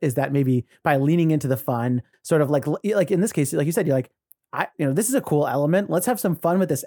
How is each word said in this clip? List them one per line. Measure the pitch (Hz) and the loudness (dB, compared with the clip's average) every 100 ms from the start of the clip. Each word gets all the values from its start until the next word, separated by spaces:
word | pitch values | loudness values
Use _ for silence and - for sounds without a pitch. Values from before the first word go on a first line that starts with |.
is | 151 | -2
that | 123 139 | 0 0
maybe | 139 131 123 - _ | 0 2 0 -2 _
by | 165 139 | 0 2
leaning | 139 170 160 | 2 2 2
into | 156 139 | 2 0
the | 127 | -2
fun, | - 120 123 123 - _ | -2 -2 0 -2 -4 _
sort | - 160 | -2 0
of | 139 | 2
like, | 147 147 | 0 -2
l-, | 156 | -4
like | 202 208 160 | -2 0 0
in | 190 | 0
this | 190 | 0
case, | - 143 | 0 -2
like | 160 147 | 0 -2
you | |
said, | 170 165 | 0 0
you're | 131 | 0
like, | - _ _ _ _ | -2 _ _ _ _
"I, | - - - | -6 -6 -2
you | 143 | -2
know, | |
this | 143 233 | 0 0
is | |
a | 269 | -2
cool | - 147 143 | 0 0 0
element. | 127 147 180 202 | 0 2 0 0
Let's | 165 240 | -2 0
have | 240 | -2
some | 202 165 | -2 -2
fun | 170 185 | 0 0
with | 180 | 0
this | 147 | -2